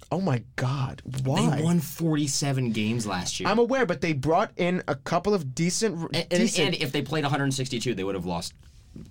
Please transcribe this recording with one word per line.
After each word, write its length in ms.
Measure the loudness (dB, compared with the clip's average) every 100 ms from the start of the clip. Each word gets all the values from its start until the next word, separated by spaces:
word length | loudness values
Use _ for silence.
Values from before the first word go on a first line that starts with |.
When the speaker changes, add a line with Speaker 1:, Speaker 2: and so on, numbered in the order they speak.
| -6
Speaker 1:
Oh 120 | -2
my 200 | 2 0 -2 -4
God! 460 | -2 0 -4 -6 -8 -4
Why? 340 | 0 2 2 2
Speaker 2:
They 40 |
won 160 | 2 2
forty-seven 880 | 0 -2 0 2 0 0 0 0 0
games 340 | 0 0 0 -2
last 340 | -2 -4 -2
year. 80 | 0
Speaker 1:
I'm 100 | 2
aware, 260 | 2 2 0
but 140 | 0
they 140 | -2
brought 380 | 0 2 2 2 0
in 260 | 0 0 -2
a 80 | -4
couple 380 | 0 0 2
of 200 | 0 0
decent, 420 | 0 0 2 0 -2
Speaker 2:
And, 160 | -4 -4
and, 140 | 0
Speaker 1:
decent 380 | 2 2 2 2
Speaker 2:
and 80 | 0
if 100 | -2
they 80 | -2
played 220 | -2 0 0
a 40 |
hundred 240 | 2 0
sixty-two, 400 | 0 -2 -2 -2
they 120 | -2 -2
would 100 | -2
have 100 | -2
lost, 280 | -4 -6 -12 -20 -20 -20 -18 -14